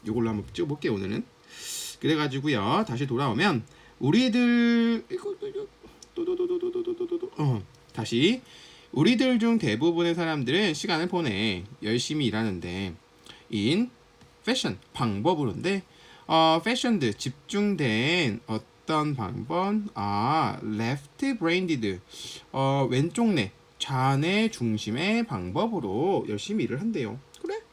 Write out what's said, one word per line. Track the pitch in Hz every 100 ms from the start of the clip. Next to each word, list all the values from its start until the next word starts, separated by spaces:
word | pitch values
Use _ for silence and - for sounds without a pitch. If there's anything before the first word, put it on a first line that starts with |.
| 107
요걸로 | 110 117
한번 | 107 101
찍어볼게요, | - 165 147 170
오늘은. | 104 95 110 - _ - - - - - -
그래가지고요. | 135 156 147 135 147 123 101 165 220
다시 | 120 139
돌아오면 | 120 143 110 196 135 - - - -
우리들, | 131 208 254 226 240 240 233 233 233 226 -
이거, | 370 403 392
이거, | 415 403 415 - - - -
도도도도도도도도도. | - 339 359 359 359 359 - - - 359 339 359 -
어, | 147 113 95 - -
다시. | - 107 117 160 254 - - - - -
우리들 | - 175 240 262 247
중 | 233 226
대부분의 | 147 110 160 165 170
사람들은 | 170 165 151 123 165 208
시간을 | 151 170 160 175
보내. | 180 156 98 110 90 95 -
열심히 | 107 120 - 151 127
일하는데. | 110 110 90 87 90 98 85 _ _ - - -
in | 107 107 185 247 - - _ - -
fashion, | - 254 156 95 -
방법으로인데, | - 117 101 127 165 131 95 160 196 - - - - -
어, | 160 160 165
fashioned, | 214 240 247 214 123 101
집중된 | 139 - - 202 208 185 135 107 139 180 139 101 -
어떤 | 110 - _ - 156 151
방법? | 139 95 - 113 175 190 214 202
아, | - 101 101 120 156 120 98
left | 107 107 113 139 - - 277 247
brained, | 165 175 180 147 107 92 - - - - -
어, | 135 135 139 127
왼쪽 | 127 160 202 233
뇌, | 175 98 - - _
좌뇌 | - 135 131 139 160 202 220
중심의 | - 120 107 107 120 185 233 226
방법으로 | 110 90 110 226 202 110 101 170 165 -
열심히 | 104 - 214
일을 | 131 127
한대요. | 220 196 110 127 - -
그래? | 339 427 440